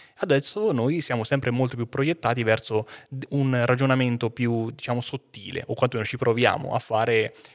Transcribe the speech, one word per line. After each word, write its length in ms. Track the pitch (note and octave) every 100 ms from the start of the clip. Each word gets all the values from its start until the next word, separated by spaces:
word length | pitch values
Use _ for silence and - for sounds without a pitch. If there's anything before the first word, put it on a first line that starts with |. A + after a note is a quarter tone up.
| - -
Adesso 500 | F#3+ C#3 - G#3 G#3+
noi 300 | B2+ B2 E3
siamo 240 | - A#2+
sempre 260 | A2 C#3 C3
molto 240 | A#2+ B2+
più 140 | A#2+ A#2+
proiettati 560 | C3 D3 D#3+ A#2 B2
verso 420 | A2 A2 - G#2+ - - -
d-, 160 | C3 C3+
un 300 | C#3+ C3+ B2
ragionamento 640 | A#2+ B2 C3+ C3 B2 A#2+ A2+
più, 400 | - A#2 A#2 A2+
diciamo, 300 | - - A#2+
sottile, 640 | - C3 _ - F#2+ - -
o 80 |
quantomeno 340 | A2+ B2 A#2+ G#2+
ci 80 | B2
proviamo 580 | B2 A2+ A#2 F2+ -
a 40 | A#2
fare 560 | - A2 A#2 A2+ A2+ - -